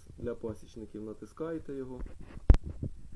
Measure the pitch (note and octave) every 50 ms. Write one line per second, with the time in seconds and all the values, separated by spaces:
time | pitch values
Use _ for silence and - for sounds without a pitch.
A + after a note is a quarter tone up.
0 | - - - - A#2 A#2+ A#2 - - A2+ G#2+ G#2 - - - A#2 G#2+ - - G#2+
1 | G#2+ G#2+ G#2 - G#2+ G#2 - - D#3+ E3 E3 D#3 - - C#3 C3+ C3 A#2 B2+ B2+
2 | - - - - - - - - - - - - - - - - - - - -
3 | - - -